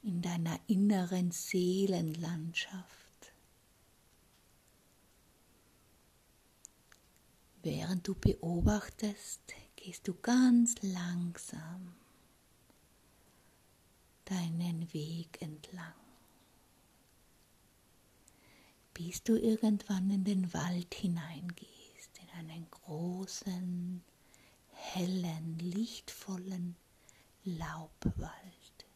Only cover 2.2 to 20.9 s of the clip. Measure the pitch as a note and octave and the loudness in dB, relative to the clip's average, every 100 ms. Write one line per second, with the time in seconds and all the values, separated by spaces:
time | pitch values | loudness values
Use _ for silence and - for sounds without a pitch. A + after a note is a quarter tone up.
2.2 | E3+ E3+ D#3+ E3+ - F#3+ F3+ - - - | -4 -4 -4 -4 -4 -8 -14 -20 -20 -20
3.2 | - - - _ _ _ _ _ _ _ | -20 -20 -20 _ _ _ _ _ _ _
4.2 | _ _ _ - _ _ _ _ _ _ | _ _ _ -20 _ _ _ _ _ _
5.2 | _ _ _ - _ _ _ _ _ _ | _ _ _ -20 _ _ _ _ _ _
6.2 | _ _ _ _ - _ _ - _ - | _ _ _ _ -20 _ _ -20 _ -20
7.2 | _ _ _ - E3 D3 D#3+ F#3 F3 F#3+ | _ _ _ -8 -4 -2 0 -2 -2 4
8.2 | - - E3 F3 F#3+ G#3 - - G#3+ G3+ | 4 4 0 4 4 4 -2 -4 -4 -4
9.2 | - - - - - - F#3 F3 - F3 | -10 -14 -14 -18 -18 -16 -14 -8 -6 -4
10.2 | - B3 B3+ A#3+ A#3 - G3 F3+ F3 F3 | 4 8 10 10 8 4 -2 -2 -2 0
11.2 | F3 E3+ - D#3+ D#3+ F3 F3+ F3 - - | -2 -4 -12 -12 -10 -12 -12 -16 -20 -20
12.2 | - _ _ - _ - - _ - _ | -20 _ _ -20 _ -20 -20 _ -20 _
13.2 | - - - _ _ _ _ _ _ _ | -20 -20 -20 _ _ _ _ _ _ _
14.2 | - F#3+ E3+ E3 F3 E3 E3+ D#3 D3+ E3 | -4 -2 0 0 0 -2 -4 -6 -4 -6
15.2 | E3 - D3+ D3+ - F#3 E3 - - - | -8 -10 -10 -10 -14 -14 -14 -16 -20 -20
16.2 | - - _ _ _ _ _ _ _ _ | -20 -20 _ _ _ _ _ _ _ _
17.2 | _ _ _ _ - _ _ _ _ _ | _ _ _ _ -20 _ _ _ _ _
18.2 | - - - - - - _ - E3+ - | -20 -20 -20 -20 -20 -20 _ -8 -8 -6
19.2 | - A3 A3+ A3 A3 G#3 - G3 F#3+ G3+ | 2 4 4 4 4 2 2 0 2 2
20.2 | F#3+ F#3+ F#3 E3 E3+ F3 F3 | 2 2 0 -2 -2 -2 -4